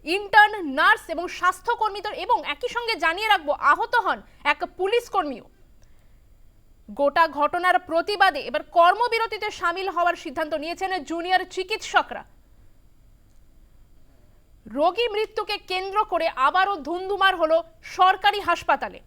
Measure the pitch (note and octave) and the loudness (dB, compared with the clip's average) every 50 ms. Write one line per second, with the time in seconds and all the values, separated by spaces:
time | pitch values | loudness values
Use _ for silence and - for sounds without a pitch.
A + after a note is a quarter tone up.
0 | - C#4+ F4 G4+ G#4 G4 - G#4+ G#4 G#4 G#4+ G#4 F4 C#4+ C4 C#4+ E4 F#4+ A4 A4 | -4 -4 -4 -4 -4 4 6 6 6 6 4 -4 -6 -4 0 2 4 4 4 2
1 | - - E4 D#4 F4 F#4 - - F4 F4+ F#4 - - - A#4 A4+ G#4+ G#4+ G4 G#4 | -2 -8 -6 -6 -6 -8 -8 0 0 0 0 0 -4 -4 -2 0 -2 -2 -2 -4
2 | - G#4+ - A#4+ A4+ A#4 A#4 F#4 C#4+ B3+ D4 - - A#4+ - A#4 A#4+ A4 G4+ D4+ | -8 -8 -8 -6 0 0 0 0 0 -6 -8 -6 -6 -6 -6 -4 -4 -4 -4 0
3 | E4+ D#4+ E4 F#4+ A4 A4 G4+ F#4 D4+ C#4+ D4 - - C#4 D4 E4+ A4+ A4 A#4 A#4+ | 0 -2 -2 0 2 2 2 2 2 -2 -4 2 4 4 4 4 2 0 0 0
4 | F#4+ F4+ C#4 G#3 - - - - - D4 D4 - F4 F4 - - F4+ G4 A4+ A#4+ | 0 0 -2 -4 -6 -20 -20 -4 -2 -2 0 0 -4 -10 -4 -4 -2 0 0 0
5 | A#4+ - - G4 E4 D4 B3+ A#3 - - _ _ - _ - - - - - - | -2 0 -2 -2 -2 -2 -6 -10 -14 -20 _ _ -20 _ -20 -20 -20 -20 -20 -20
6 | _ - - _ _ _ - _ - - _ - _ _ - _ - - G#3 - | _ -20 -20 _ _ _ -20 _ -20 -20 _ -20 _ _ -20 _ -20 -16 -2 0
7 | C#4+ C#4+ C#4+ F4 E4 D#4+ C4+ C#4+ D4 D4 - F4 F4+ F#4 F4+ F4+ F4+ - D#4+ E4 | 0 2 4 4 2 2 2 0 0 0 0 0 2 2 2 2 0 0 -2 -2
8 | E4 - G#4 F4+ F#4+ F#4+ C#4+ C#4+ - - A#3+ D4+ D#4+ - - F4 E4 F4 F#4 G#4 | 0 0 2 4 4 4 4 0 -8 -4 -6 -6 -6 0 4 6 6 6 6 4
9 | A#4+ A#4 A4+ A4+ A4+ A4 A4 G4+ G#4+ G#4+ - - F#4 E4+ E4+ F#4+ F#4+ F#4+ D#4+ E4+ | 0 -2 0 -2 -2 -4 -4 -6 -8 -8 -6 -4 -4 -4 -2 -2 -6 -4 -2 0
10 | F4 F4 E4+ E4+ - E4 B3+ E4 D#4+ D4+ D#4+ D4+ D4 E4 F4 - F#4+ F#4 F#4+ F4+ | 0 0 -2 -4 -8 -10 -6 -6 -4 -4 -4 -6 -6 -8 -6 -6 -4 -4 -4 -6
11 | C4+ - E4 E4+ E4+ F4+ F#4 F4+ F#4 - - F#4 F#4+ F#4 A4 G4+ - - - F4+ | -6 -6 -8 -6 -2 0 0 0 0 -2 -8 -8 -6 -6 -6 -8 -6 0 0 0
12 | - - - - - _ - _ _ _ - - - - - - _ - _ _ | 0 0 -10 -14 -14 _ -20 _ _ _ -20 -20 -20 -20 -20 -20 _ -20 _ _
13 | - - - _ _ _ _ - _ - _ - - _ _ - - _ - - | -20 -20 -20 _ _ _ _ -20 _ -20 _ -20 -20 _ _ -20 -20 _ -20 -20
14 | - _ _ - - - _ _ _ _ - _ _ G#3 G#3 C4+ D4+ F4+ F4+ A4 | -20 _ _ -20 -20 -20 _ _ _ _ -20 _ _ -8 -2 0 0 2 2 0
15 | A#4+ A#4+ G4+ G#4+ A4 - - A4+ G#4 - G#4 G4+ - - F#4 F#4 F#4+ G4 G4 G#4 | -2 -2 0 -2 -4 -4 -4 -8 -6 -4 -6 -8 -6 -6 -6 -4 -4 -2 -2 -2
16 | G4+ G4+ F#4 E4 E4 E4 - B3 C4 C#4+ D4 F#4 F#4+ G4+ G4+ E4 C4 C#4 E4+ F4+ | -2 0 -2 -2 -2 -2 -2 0 0 2 2 2 0 0 -2 -6 -6 -6 -6 -6
17 | F#4+ F#4+ G4+ F#4+ G4 F#4+ F#4 E4 E4+ D#4 D#4+ E4 D#4+ - - - - - - - | -4 -6 -2 2 2 2 4 2 2 2 2 0 0 -4 -18 -20 -18 -14 2 4
18 | F#4 F#4 G4 F#4+ - G4+ G4+ G#4 F4 E4 F4 D#4+ - - D4 C4 B3 G#3 F3+ - | 4 4 4 4 2 0 0 2 -2 -2 -2 0 2 0 0 0 0 -10 -10 -14
19 | - | -20